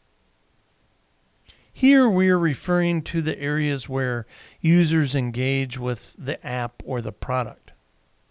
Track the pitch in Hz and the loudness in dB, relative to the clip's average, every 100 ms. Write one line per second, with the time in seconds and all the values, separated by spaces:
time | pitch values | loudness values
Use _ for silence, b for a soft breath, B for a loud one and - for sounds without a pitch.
0 | _ _ _ _ _ _ _ _ _ _ | _ _ _ _ _ _ _ _ _ _
1 | _ _ _ _ _ b b - 262 277 | _ _ _ _ _ b b 2 6 6
2 | 247 185 190 180 165 135 - 180 175 165 | 6 4 4 4 2 -2 0 0 2 0
3 | 160 165 156 156 143 151 147 139 131 135 | -2 -4 -4 -4 -4 -2 -2 -4 -4 -4
4 | 127 120 - B B B 160 175 160 160 | -2 -4 -8 B B B 2 4 4 2
5 | 139 135 123 120 131 135 131 123 123 120 | 2 0 -2 -2 -2 -2 -4 -6 -6 -6
6 | - - 131 - 143 123 120 _ - 123 | -10 -14 -10 -8 -6 -6 -6 _ -8 -6
7 | 113 - - 127 117 - - - _ _ | -6 -10 -6 -4 -6 -10 -20 -20 _ _
8 | _ _ _ | _ _ _